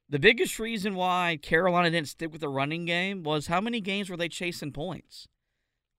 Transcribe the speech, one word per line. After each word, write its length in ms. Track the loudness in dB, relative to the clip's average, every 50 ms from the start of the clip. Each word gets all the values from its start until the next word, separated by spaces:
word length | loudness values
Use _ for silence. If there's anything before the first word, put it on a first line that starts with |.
| _ -4
the 100 | 0 6
biggest 400 | 6 6 6 6 2 -2 -2 -4
reason 360 | -4 -4 -4 -2 -2 -2 -2
why 440 | 0 2 2 2 2 2 0 -2 -4
Carolina 500 | 0 2 4 4 6 6 4 4 4 4
didn't 180 | 2 0 -2 -4
stick 240 | -6 -8 -8 -8 -6
with 80 | -6
the 80 | -6 -4
running 340 | -2 -2 -2 -2 -2 -4 -2
game 400 | -2 -2 0 -2 -2 -4 -4 -2
was 240 | -2 0 0 0
how 140 | 0 0 0
many 180 | 0 0 -2 -4
games 300 | -4 -4 -4 -4 -4 -4
were 80 | -4
they 100 | -4 -4
chasing 460 | -4 -4 -4 -6 -6 -6 -6 -8 -8 -6
points? 560 | -6 -6 -6 -8 -10 -14 _ -20 -20 -20 -20 _ _ _ _ _ _ _ _ _ _ _ _ _